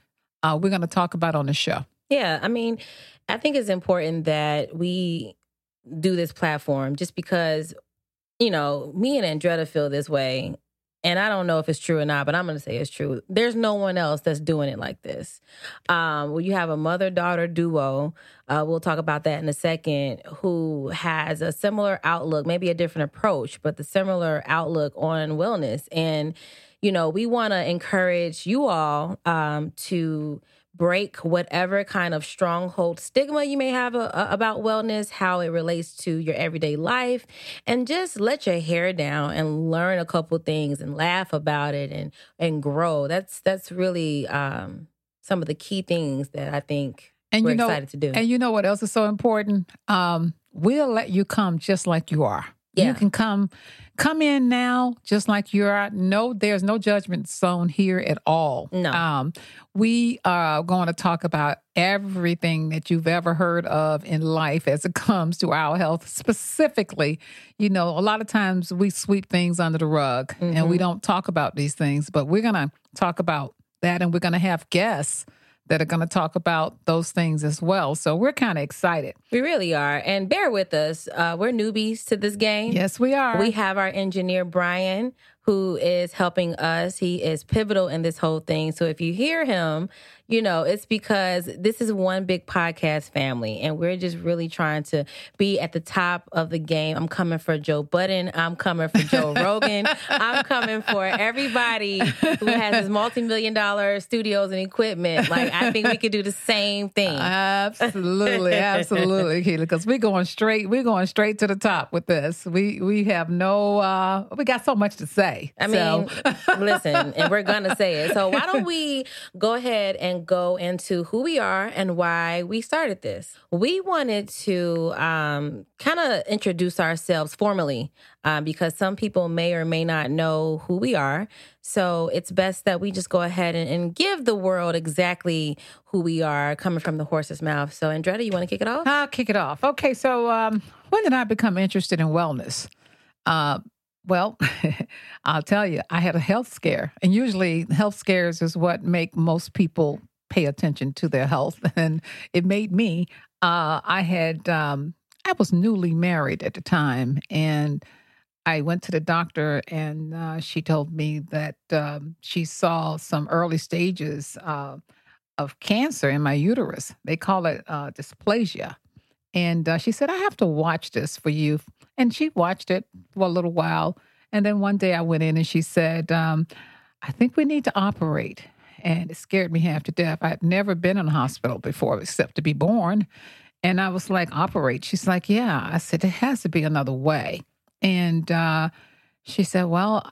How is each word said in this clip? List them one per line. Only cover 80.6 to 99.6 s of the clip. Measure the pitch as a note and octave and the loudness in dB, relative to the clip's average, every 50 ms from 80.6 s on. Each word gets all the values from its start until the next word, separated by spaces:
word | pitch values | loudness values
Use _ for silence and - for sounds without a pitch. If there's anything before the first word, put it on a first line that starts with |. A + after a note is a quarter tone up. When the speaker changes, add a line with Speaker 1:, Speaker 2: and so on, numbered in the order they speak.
| F#3 - - | 0 0 0
Speaker 2:
us. | D3+ D3+ D#3 D#3+ - - - - | 0 0 0 -2 -6 -10 -8 -2
Uh, | - E3+ E3+ E3+ E3+ | -2 0 0 0 0
we're | G3+ A#3+ | -2 0
newbies | B3+ A3+ G#3 A3 G3+ A3 A3 A3 A3+ A3 - - | 0 0 -2 -2 0 -2 -2 -2 -2 -4 -2 -2
to | A#3 G3+ | -2 0
this | G3+ G#3 G#3 | 0 -2 0
game. | G3+ A3 G#3+ G#3 G#3 G#3+ A#3 - | 0 0 2 2 0 0 0 0
Speaker 1:
Yes, | F#3+ F#3 F#3+ - - | 0 0 0 0 0
we | A#3+ C4 C#4 | 2 2 2
are. | C#4 C4+ B3 - E3+ | 2 2 2 2 2
Speaker 2:
We | G3+ A#3 | 2 2
have | G#3+ G#3+ G#3 F#3+ F#3+ G3 | 2 2 0 0 2 0
our | F#3+ F#3+ | 0 0
engineer, | - G3 G3 F#3+ F#3 F#3+ F3+ F#3 F#3 F#3 F3+ | 0 -2 -2 -2 -2 -2 0 0 0 0 0
Brian, | F3 E3 F3+ F3 F3 F3 F#3 F#3+ F#3 F#3+ G3+ A#3 B3+ B3+ _ _ - _ _ - | 0 0 0 0 2 2 0 0 0 0 -2 -2 -4 -6 _ _ -20 _ _ 0
who | - G3+ G3 F#3+ F#3 E3+ - | 0 2 2 2 0 -2 0
is | - F3 F3 F3 F3+ F3 - | 0 2 2 2 0 -2 0
helping | - F#3+ F3 E3+ F#3 F3+ E3+ E3 | 0 0 0 2 0 0 0 0
us. | - D#3+ E3 E3 E3 E3+ F3+ F#3 - | -2 -2 0 0 0 -2 -2 -4 -2
He | F#3+ F3 F3 F3 - | -2 -2 -2 0 -2
is | E3 D#3+ - - | -2 -2 -4 -4
pivotal | - - A3 A3 G3+ G#3+ G3 F#3 F3 | 0 0 0 2 2 2 2 0 0
in | C#3+ E3 | 0 0
this | E3 E3 D#3+ - | -2 -2 -2 0
whole | - D#3+ D#3+ D#3 | 0 0 0 0
thing. | D#3+ - D#3+ D#3 D#3 D#3+ | -2 -2 -2 0 0 -2
So | D#3+ - E3+ | -2 0 -2
if | D#3+ D#3 - | -2 -2 -2
you | E3 E3 E3+ | -2 -2 -2
hear | G3 B3+ D#4 E4 E4 D#4 | 0 0 0 0 0 0
him, | C4 G#3 F3+ E3 D#3+ D#3 D#3 F3 F#3+ - - - - - - _ - | 0 0 0 0 0 -2 -2 -4 -6 -8 -14 -20 -20 -20 -16 _ -2
you | A3+ A3+ A3+ | 0 0 2
know, | G3 F3 E3 | 2 0 0
it's | D#3+ E3 G3 G#3 - | 2 0 0 -2 -2
because | - A3+ G#3 - - G#3+ G3 F#3+ F#3 F3+ F3+ F3 F#3 - - | -2 -2 -2 0 0 0 2 2 2 0 -2 -2 -6 -4 0
this | F3+ G#3+ A3+ - | 0 0 0 0
is | A#3+ A3 | 0 -2
one | G#3+ F#3+ F#3 F#3 F#3 F#3+ F#3+ | 0 2 2 2 2 0 0
big | F3+ F#3 F3 - | 0 -2 -2 -2
podcast | - - F#3 E3+ E3+ E3 - - D#3 D3+ D#3 C#3+ - | -2 0 0 0 0 0 0 0 0 0 0 -2 -4
family, | - C#3+ C3+ C3+ B2+ A#2+ A2+ G#2+ A2 - | -4 -2 -2 0 -2 -2 -4 -4 -4 -4
and | - D#3 D#3 D#3+ | -4 -4 -2 -2
we're | E3+ F3 F#3 F3+ | -2 -2 -2 -2
just | F#3 F3+ E3+ E3+ | -2 -4 -4 -4
really | E3+ E3 F3 E3+ E3 E3 | -2 -2 -2 -2 -2 -4
trying | - - E3+ D#3 D3+ D3+ D3 | -2 -2 -2 0 0 -2 -4
to | - - D3+ C#3+ - - - - - _ - | -2 -2 -2 -2 -4 -8 -18 -20 -8 _ 0
be | G3+ G3+ G3 - | 0 0 0 0
at | - E3 | -2 -2
the | - E3 | -4 -6
top | D#3+ - - G3 F3+ F3 F3+ F3 - - - | -6 -4 -2 0 0 0 -2 -4 -6 -4 -2
of | E3 E3 E3 | -2 -2 0
the | E3 E3 | -2 -4
game. | D#3 D3 E3 D#3 D#3 D#3 D#3 - | -2 0 0 0 0 0 -2 -2
I'm | E3 D#3+ | -4 -4
coming | - - F3+ E3+ E3 D#3+ | -2 -2 0 0 -2 -2
for | - - D#3+ D3+ | -2 -2 -2 -2
Joe | D3 - D3+ D3 | 0 -2 -2 -2
Budden. | D3 D3 - F3 F#3 F#3+ F#3+ F#3 F3+ F3+ - | -2 0 0 0 0 2 0 -2 -2 -2 -2
I'm | E3 E3 E3+ F3 | -2 -2 -2 -2
coming | - - G3 E3+ E3 D#3+ D#3+ | -2 -2 0 0 0 0 2
for | - - | 2 2
Joe | D3+ D3+ - B3+ - D3+ D3 | 2 4 2 2 2 2 0
Speaker 1:
<laughs> | - | 2
Speaker 2:
Rogan. | - G3 G#3 G#3+ | 2 2 2 2